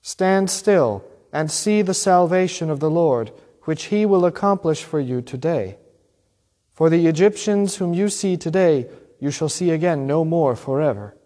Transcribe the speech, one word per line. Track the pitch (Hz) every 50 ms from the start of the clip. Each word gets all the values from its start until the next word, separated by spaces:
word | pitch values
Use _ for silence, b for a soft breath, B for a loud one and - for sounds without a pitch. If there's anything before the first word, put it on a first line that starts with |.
Stand | _ - - - 185 185 190 196 196 185
still | - - - 214 202 180 139 117 104 98 - - - _ _ _
and | - 147 156 156
see | - - - 214 208 214
the | 208 180 190
salvation | - - 196 185 180 180 165 180 185 185 180 - - 165 156
of | 156 139
the | 151 156
Lord, | 156 170 170 156 131 120 113 107 B B B B B B _
which | - 160 151 -
he | - 208 208 214
will | 208 196 185 175
accomplish | 175 165 - - 202 202 185 - 165 156 151 -
for | - - 151
you | 139 123 127 123
today. | 123 - - 127 127 160 170 139 101 92 95 - _ _ _ _ _ _ _ _ _ _ _ _ _ _ _ _ _ _
For | _ _ 160 165
the | 165 170 170
Egyptians | 165 160 147 185 208 208 - - 214 208 202 202 196 190
whom | - 190 170 170
you | 175 202 208
see | 196 - - 196 180
today, | 170 - 170 156 190 185 170 156 135 120 B B B B B B _
you | 135 143
shall | 139 - 160 151
see | - - 185 175
again | 165 156 160 180 165 143 135
no | 135 143 160 160
more | 160 165 170 156 135 120
forever. | 110 - - 135 139 156 147 120 101 104 - - _ _